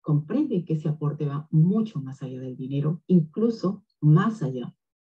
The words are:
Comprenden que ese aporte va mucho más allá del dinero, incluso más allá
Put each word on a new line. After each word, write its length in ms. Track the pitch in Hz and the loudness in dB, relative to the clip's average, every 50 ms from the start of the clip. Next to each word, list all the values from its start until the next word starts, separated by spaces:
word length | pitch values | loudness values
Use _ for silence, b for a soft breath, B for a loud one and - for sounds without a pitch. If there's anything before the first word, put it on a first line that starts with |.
Comprenden 640 | _ - 151 147 - - 208 285 302 254 233 175 156 | _ 0 0 0 0 0 -2 -2 0 0 -2 -4 -2
que 80 | - 160 | -2 -6
ese 160 | 151 - 160 | -4 -2 -4
aporte 360 | 151 - 151 147 - - 151 | -4 -2 -4 -4 -4 -4 -6
va 220 | 143 139 151 - _ | -6 -6 -8 -8 _
mucho 500 | - 156 160 185 208 226 220 - - - | 4 4 4 4 4 0 0 -2 -6 -10
más 220 | 131 131 135 - 147 | -10 -10 -12 -12 -12
allá 160 | 127 131 127 | -12 -10 -10
del 160 | 131 131 127 | -10 -12 -10
dinero, 480 | - 131 131 139 143 143 151 180 - _ | -10 -8 -6 -4 -2 -2 -2 -4 -4 _
incluso 760 | - 185 175 156 - _ 208 220 240 226 - - 185 208 - _ _ _ _ | 4 4 4 4 2 _ -2 0 0 0 -2 -4 -4 -4 -4 _ _ _ _
más 420 | - 151 151 180 202 233 220 - | 4 6 6 6 4 2 -2 -4
allá 340 | 156 135 131 123 120 - _ _ _ _ _ _ | -6 -6 -6 -8 -10 -10 _ _ _ _ _ _